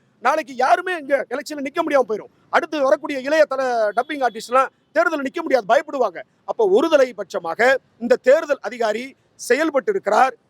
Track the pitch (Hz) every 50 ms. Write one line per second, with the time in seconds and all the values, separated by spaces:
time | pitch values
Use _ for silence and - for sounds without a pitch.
0 | _ _ _ _ 208 254 311 311 269 269 262 233 254 294 359 359 349 370 359 320
1 | 277 269 277 254 175 - 233 285 - - 302 294 262 285 - 339 330 302 294 269
2 | 247 - 214 185 139 - _ _ _ _ - 254 339 330 320 302 269 269 302 294
3 | 311 294 285 262 247 277 311 320 294 294 269 262 269 254 240 226 214 208 196 226
4 | - - 311 285 254 233 196 226 - - 247 262 262 403 - _ _ _ - 302
5 | 349 359 320 285 269 269 - 339 320 294 262 - - 175 233 311 311 302 294 269
6 | 233 196 165 151 - _ _ _ _ 196 - - 220 185 190 247 302 330 311 277
7 | 262 254 208 196 196 - - 180 175 165 165 - 233 262 269 - - _ _ -
8 | 226 254 254 - - 247 285 320 330 294 277 - - 208 233 226 233 214 214 226
9 | 254 269 - _ _ _ _ - - - 240 285 330 320 294 262 180 220 196 190
10 | - 202 208 226 254 262 247 - _ _